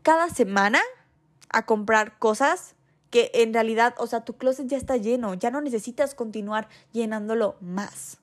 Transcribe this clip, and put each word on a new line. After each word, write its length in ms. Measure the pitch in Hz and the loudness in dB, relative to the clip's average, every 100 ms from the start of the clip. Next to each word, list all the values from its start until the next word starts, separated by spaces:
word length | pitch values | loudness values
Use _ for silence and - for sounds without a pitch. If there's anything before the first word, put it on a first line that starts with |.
cada 280 | - 330 339 | 4 4 2
semana 500 | 302 202 196 202 277 480 508 _ _ _ _ _ | 0 2 2 4 2 0 -6 _ _ _ _ _
a 160 | 220 | -4
comprar 540 | - 214 208 220 208 _ | 2 0 4 2 2 _
cosas 560 | 226 214 277 359 - _ _ _ _ | 0 2 2 0 -6 _ _ _ _
que 220 | 240 220 | 2 2
en 200 | - 226 | 2 2
realidad, 420 | 226 226 226 240 240 | 2 0 2 2 0
o 100 | 240 | -4
sea, 160 | 233 | -4
tu 140 | 233 - | -6 -2
closet 300 | 254 262 254 | -2 -2 -4
ya 100 | 269 | -6
está 200 | 254 254 | -2 -2
lleno, 360 | 208 247 220 | 0 -2 -2
ya 180 | 185 233 | -4 -4
no 80 | 269 | -2
necesitas 540 | 294 233 240 240 277 | -4 -4 -6 -4 -4
continuar 540 | - 226 214 202 214 214 - _ | -2 -8 -8 -4 -6 -6 -20 _
llenándolo 640 | 226 226 220 208 226 208 - | -4 -4 -4 -2 0 0 -4
más. 600 | 175 185 202 - - - | -8 -6 -8 -12 -18 -20